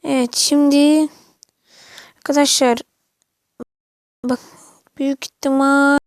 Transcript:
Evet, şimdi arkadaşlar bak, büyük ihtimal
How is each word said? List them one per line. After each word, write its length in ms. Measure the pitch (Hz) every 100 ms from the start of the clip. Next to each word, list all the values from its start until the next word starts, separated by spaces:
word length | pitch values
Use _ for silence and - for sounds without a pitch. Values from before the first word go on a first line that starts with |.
Evet, 320 | 302 269 240 -
şimdi 720 | - 294 285 285 294 311 311 - _ _ _ _ _ _ - - - _
arkadaşlar 600 | - 285 285 - 254 233 - _ _ _ _ _ _ _ - _ _ _ _ _
bak, 160 | 247 247 - - - _ _ -
büyük 280 | 269 277 -
ihtimal 720 | _ 277 269 277 277 277 285